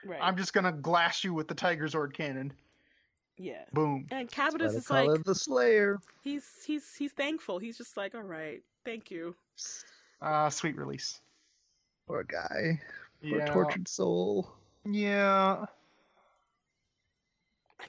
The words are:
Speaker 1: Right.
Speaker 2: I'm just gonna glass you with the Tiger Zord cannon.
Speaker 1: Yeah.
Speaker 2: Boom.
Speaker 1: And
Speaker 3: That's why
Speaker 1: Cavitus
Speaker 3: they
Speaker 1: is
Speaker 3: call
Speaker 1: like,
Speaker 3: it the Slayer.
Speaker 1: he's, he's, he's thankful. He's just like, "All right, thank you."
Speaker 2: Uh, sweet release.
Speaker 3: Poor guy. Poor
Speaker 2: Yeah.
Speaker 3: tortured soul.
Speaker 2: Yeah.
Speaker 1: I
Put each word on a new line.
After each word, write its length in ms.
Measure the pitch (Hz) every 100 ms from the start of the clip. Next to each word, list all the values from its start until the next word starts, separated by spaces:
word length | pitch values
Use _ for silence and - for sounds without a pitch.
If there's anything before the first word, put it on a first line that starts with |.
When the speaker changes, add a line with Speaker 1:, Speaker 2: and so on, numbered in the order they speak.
Speaker 1:
Right. 160 | 196 160
Speaker 2:
I'm 140 | 180 185
just 160 | 185
gonna 200 | 202 180
glass 520 | 156 151 170 170 -
you 80 | 196
with 140 | 160 151
the 60 |
Tiger 320 | 156 185 160 156
Zord 260 | 156 143
cannon. 400 | 135 151 131 139 - _ _ _ _ _ _ _ -
Speaker 1:
Yeah. 260 | 185 120 -
Speaker 2:
Boom. 340 | 143 151 135 -
Speaker 1:
And 180 | 262 240
Speaker 3:
That's 80 | 285
why 60 |
Speaker 1:
Cavitus 280 | 285 311 330
Speaker 3:
they 60 | 226
Speaker 1:
is 80 | -
Speaker 3:
call 200 | 269 143
Speaker 1:
like, 120 | 160
Speaker 3:
it 60 | 175
the 80 |
Slayer. 640 | 185 - 254 240 214 202 202 - _
Speaker 1:
he's, 220 | 277 285 - - -
he's, 280 | 302 - -
he's 160 | 285
thankful. 460 | - 285 311 - 180
He's 180 | 226 233
just 200 | 240 -
like, 180 | 196
"All 80 | 233
right, 400 | 196 160 156 - _ _
thank 260 | 254 226 -
you." 240 | 170 165 175 _ - - - - - _ -
Speaker 2:
Uh, 260 | 151 151 151
sweet 260 | - 160 143
release. 440 | 143 139 - - _ _ _ _ _ _ _ _ -
Speaker 3:
Poor 160 | -
guy. 580 | - 85 - - 160 165 - - - _
Poor 160 | 151 -
Speaker 2:
Yeah. 80 | 147
Speaker 3:
tortured 360 | 185 180 190 180
soul. 600 | - 185 175 185 202 - - _ _
Speaker 2:
Yeah. 840 | 208 208 202 202 196 196 190 196 214 _ _ _ _ _ _ _ _ _ _ _ _ _ _ _ _ _ _ _ _
Speaker 1:
I 40 | -